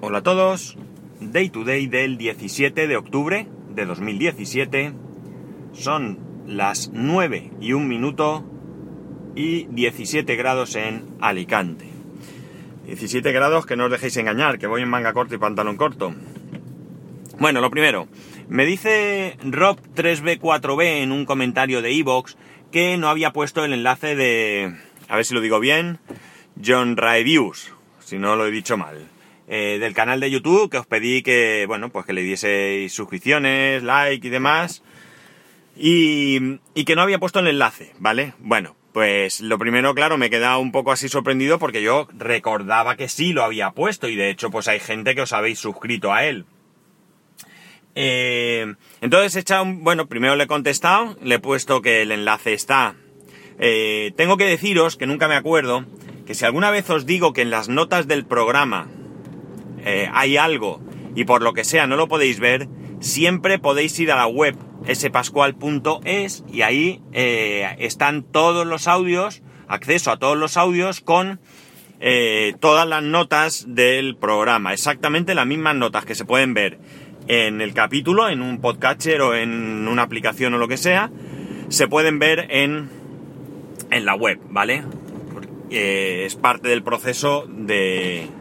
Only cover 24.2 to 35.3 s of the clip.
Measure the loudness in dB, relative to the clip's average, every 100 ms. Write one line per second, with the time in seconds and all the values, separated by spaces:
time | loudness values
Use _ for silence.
24.2 | 2 2 2 0 -2 -6 -18 -20 -4 -2
25.2 | 0 0 2 2 4 2 0 -6 _ -20
26.2 | -20 -20 -20 -10 2 4 4 2 4 4
27.2 | 4 4 2 -4 -18 -20 _ _ -12 -4
28.2 | 0 2 0 -2 -2 -4 -4 -12 -20 _
29.2 | -20 _ -8 -4 -2 -2 -2 -2 0 0
30.2 | 0 -2 4 4 4 -2 -2 -2 0 0
31.2 | 4 4 4 2 0 -4 -6 -10 -6 -4
32.2 | -2 -2 0 0 0 -2 -4 -8 -8 -6
33.2 | 0 2 2 2 0 0 2 2 2 0
34.2 | -4 -2 2 2 0 -8 _ -20 -20 -20
35.2 | -20